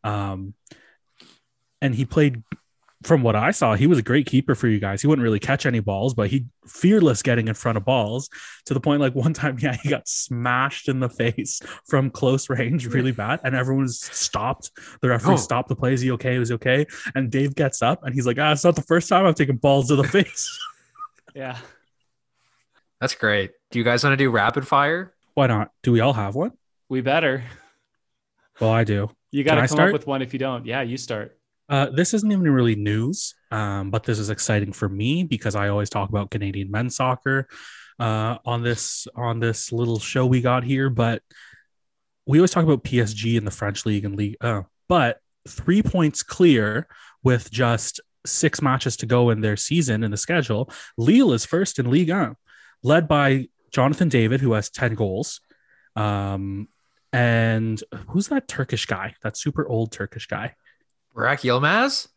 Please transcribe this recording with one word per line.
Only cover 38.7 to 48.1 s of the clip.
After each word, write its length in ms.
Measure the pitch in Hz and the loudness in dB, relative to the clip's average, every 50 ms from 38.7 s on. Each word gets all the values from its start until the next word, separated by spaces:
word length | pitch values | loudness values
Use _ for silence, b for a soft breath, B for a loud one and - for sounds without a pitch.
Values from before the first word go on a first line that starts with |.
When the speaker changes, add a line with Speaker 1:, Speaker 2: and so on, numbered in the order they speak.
| 117 - - - - - - - _ | -2 -2 -4 -8 -8 -10 -12 -12 _
Speaker 1:
on 240 | 120 120 117 117 117 | -6 -4 -4 -2 0
this 320 | 117 113 110 - - - | -2 -2 -2 -4 -6 -6
little 300 | 120 117 120 117 117 107 | -4 -2 -2 -2 -2 -4
show 260 | - - - 131 131 | -6 -4 0 0 2
we 140 | 127 127 127 | 4 2 2
got 240 | 120 127 123 127 120 | 4 2 0 0 0
here. 260 | 123 135 131 135 135 | -2 -2 0 0 0
But 320 | 123 120 120 117 117 110 _ _ B B B B B B B B _ _ _ _ _ _ _ _ _ _ _ | 0 2 0 0 0 -4 _ _ B B B B B B B B _ _ _ _ _ _ _ _ _ _ _
we 120 | - 135 156 | 2 4 6
always 120 | 185 180 | 6 6
talk 140 | - 175 165 | 4 2 4
about 180 | 160 143 120 | 4 2 2
P 180 | - - 123 123 | 0 0 2 2
S 120 | 117 104 | 2 0
G 240 | 107 104 107 117 117 | -2 -4 -2 0 0
in 80 | 117 107 | 0 0
the 80 | 107 | -4
French 340 | - - 107 101 101 - - | -6 -4 -6 -6 -6 -4 -2
league 180 | 110 104 101 101 | -2 -2 -2 -2
and 120 | 101 98 | -4 -4
league, 200 | 101 104 101 110 - | -4 -4 -4 -4 -4
uh, 220 | - 120 110 101 90 _ _ _ _ - | -4 -4 -4 -4 -6 _ _ _ _ 0
but 320 | 180 170 131 117 117 _ _ _ _ _ _ - | 2 2 4 2 0 _ _ _ _ _ _ -16
three 320 | - - - - 180 208 | -14 -4 0 2 2 2
points 440 | 208 - - 180 165 151 - - - | 2 2 2 2 2 2 0 -4 -10
clear 640 | - - - 185 170 139 113 107 107 107 123 170 B B B B B B B | -10 2 4 6 6 6 4 2 0 -2 -4 -6 B B B B B B B
with 300 | - 127 127 117 - - | 2 2 2 2 -2 -6
just 480 | 107 117 127 120 117 110 - - - - - _ | -2 0 2 2 2 0 -2 -8 -10 -12 -18 _